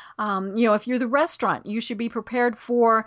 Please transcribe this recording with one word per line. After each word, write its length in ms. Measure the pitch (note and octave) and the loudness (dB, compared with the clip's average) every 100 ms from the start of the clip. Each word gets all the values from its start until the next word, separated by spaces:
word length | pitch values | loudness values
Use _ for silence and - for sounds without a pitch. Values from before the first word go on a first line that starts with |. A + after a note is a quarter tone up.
| - - | -18 -8
Um, 380 | G#3+ G3 F#3+ G#3 | -4 -4 -4 0
you 100 | A#3 | 2
know, 60 | |
if 140 | G#3 A3 | 2 0
you're 100 | B3 | -2
the 80 | A#3+ | 0
restaurant, 600 | A#3 G#3+ - G3+ C#3+ - | 2 0 0 -2 -2 -4
you 120 | G#3+ | -8
should 200 | A#3 G#3+ | -6 -6
be 100 | A#3 | -6
prepared 500 | A#3 G#3+ B3 A#3+ A3+ | -6 -6 0 0 -2
for 460 | - A#3+ A3+ A3 | -2 2 4 4